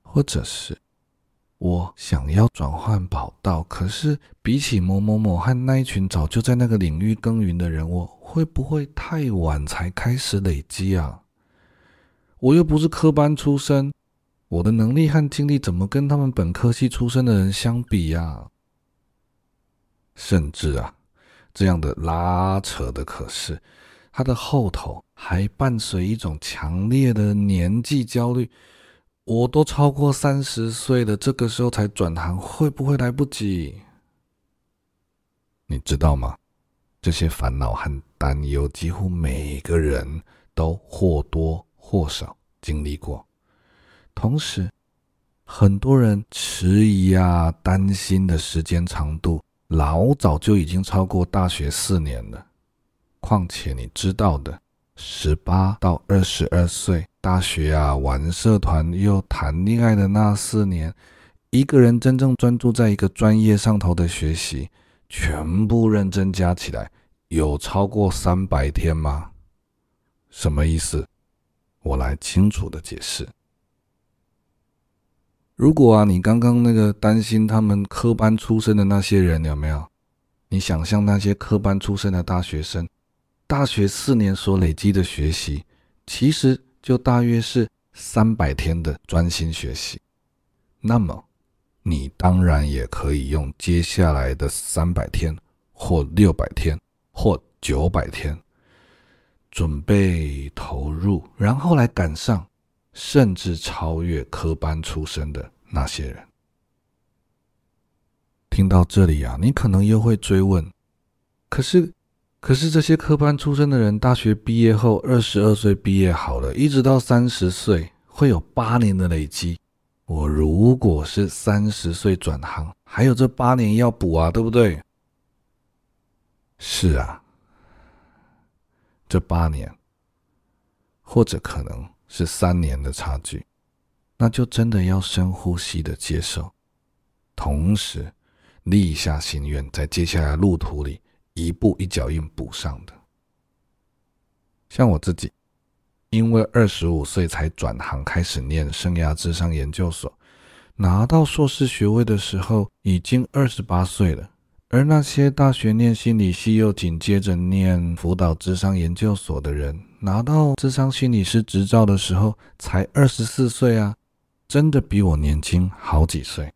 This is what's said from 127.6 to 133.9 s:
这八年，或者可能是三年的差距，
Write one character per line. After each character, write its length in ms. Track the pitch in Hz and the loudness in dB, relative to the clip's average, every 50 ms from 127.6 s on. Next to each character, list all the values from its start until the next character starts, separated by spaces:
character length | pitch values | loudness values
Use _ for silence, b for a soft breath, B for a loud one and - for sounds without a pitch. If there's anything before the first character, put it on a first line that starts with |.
| b b b b b b b b b b b b b b b b b b b _ _ _ _ _ _ _ _ _ _ _ | b b b b b b b b b b b b b b b b b b b _ _ _ _ _ _ _ _ _ _ _
这 100 | - 92 | -2 -2
八 300 | - _ 85 85 82 80 | -2 _ -2 0 0 0
年， 200 | 76 71 53 - - _ _ _ _ _ _ _ _ _ _ _ _ _ _ _ _ _ _ _ _ _ _ _ _ _ | -2 -4 -8 -12 -16 _ _ _ _ _ _ _ _ _ _ _ _ _ _ _ _ _ _ _ _ _ _ _ _ _
或 220 | _ - - 117 113 | _ -2 2 2 2
者 160 | - - - | 2 0 -8
可 220 | - - - - | -8 -10 -10 -10
能 260 | - - - 60 64 - _ _ _ | -10 -10 -12 -14 -14 -16 _ _ _
是 180 | _ - - 87 | _ -6 -4 -4
三 340 | 82 - - - 90 90 87 | -4 -2 -2 0 0 2 2
年 200 | 85 73 65 67 | 0 -2 -2 -4
的 120 | 69 67 | -6 -8
差 260 | 67 - - - 67 71 | -8 -8 -8 -6 -8 -8
距， 260 | - - - - - _ _ _ _ _ _ _ _ _ | -8 -10 -12 -12 -14 _ _ _ _ _ _ _ _ _